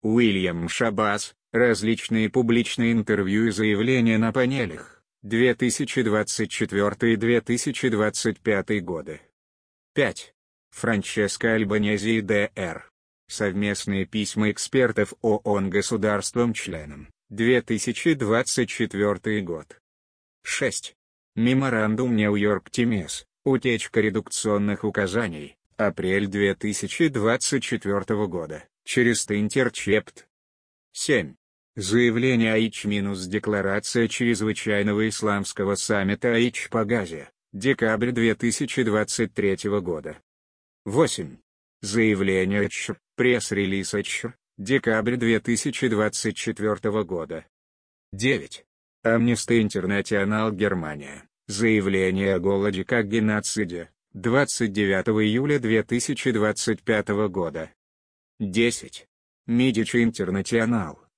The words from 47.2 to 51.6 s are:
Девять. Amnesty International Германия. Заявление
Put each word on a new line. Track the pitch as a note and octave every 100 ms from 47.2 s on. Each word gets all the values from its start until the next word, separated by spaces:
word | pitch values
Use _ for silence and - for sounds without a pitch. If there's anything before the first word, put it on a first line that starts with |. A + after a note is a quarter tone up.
| D#2 D#2+ - _ _ _ _ _ _
Девять. | F#2+ A#2+ B2 C#2 - _ _ _ _ A#2
Amnesty | A#2 A#2 A#2 - A#2
International | G#2+ G#2 F2+ G2+ F#2+ G#2 G2 G#2+ A2 G2+
Германия. | G#2 F#2 D#2 D2 C#2 - - _ -
Заявление | G2+